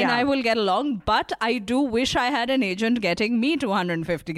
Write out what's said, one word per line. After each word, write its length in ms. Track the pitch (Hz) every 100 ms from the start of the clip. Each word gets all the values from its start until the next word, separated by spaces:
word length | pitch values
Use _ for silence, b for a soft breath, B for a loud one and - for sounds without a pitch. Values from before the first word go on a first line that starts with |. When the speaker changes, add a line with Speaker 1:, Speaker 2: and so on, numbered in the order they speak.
Speaker 1:
and 60 | 254
Speaker 2:
Yeah. 60 | 240
Speaker 1:
I 20 | 269
will 120 | 277
get 160 | 233 226
along, 460 | 202 190 285 220 -
but 220 | 220 - -
I 200 | 226 247 196
do 80 | 254 285 226
wish 200 | 262 269
I 80 | 247 277
had 140 | 240
an 140 | 269
agent 380 | 208 185 226 240
getting 340 | 202 175 220 233
me 120 | 254 320
two 160 | 247
hundred 360 | 196 180 165 165
fifty 260 | 165 -